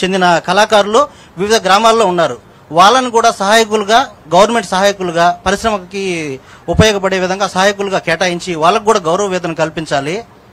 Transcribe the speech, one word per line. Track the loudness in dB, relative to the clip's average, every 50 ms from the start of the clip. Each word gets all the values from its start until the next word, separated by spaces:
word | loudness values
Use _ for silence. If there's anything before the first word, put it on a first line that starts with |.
| -2
చెందిన | -2 0 2 2 2 2 2
కళాకారులు | 0 0 0 0 2 2 2 2 2 2 2 0 0 0 -4 -20 -20 -14 -8 -6
వివిధ | -2 0 0
గ్రామాల్లో | 0 2 2 2 4 4 4 4 4 2
ఉన్నారు, | 2 2 0 0 -2 -2 -6 -14 -20 -20 -20 -12 -2
వాళ్ళని | 2 4 4 6 4 2 0 0
కూడా | 0 2 2 0
సహాయకులుగా, | 0 0 0 2 2 2 2 2 -2 -2 0 2 2 2 0 -2 -8 -16 -6 0 2
గవర్నమెంట్ | 4 4 4 2 -2 -2 -2
సహాయకులుగా, | -2 0 0 0 0 -2 -6 -4 0 0 2 0 0 -2 -2
పరిశ్రమకి | -4 -2 -2 -2 -4 -4 -4 -8 -8 -10 -8 -6 -6 -6 -6 -6 -8 -10 -12 -14 -20 -20 -14 -8 -4
ఉపయోగపడే | 0 2 2 2 2 0 -2 -2 -2 -2
విధంగా | -2 -2 -2 -4 -4 -4
సహాయకులుగా | -2 0 0 0 0 -2 -4 -4 -4 -4
కేటాయించి | -2 -2 -2 -2 -2 -2 -4 -4 -6 -8 -4
వాళ్ళకు | 0 0 2 0 0 0
కూడా | 0 0 0
గౌరవ | 0 -2 -2 -2 -2
వేతనం | -2 -4 -4 -4 -6 -4
కల్పించాలి. | -4 -4 -4 -4 -8 -8 -4 -4 -4 -4 -4 -8 -8 -10 -14 -20 -20 _ -20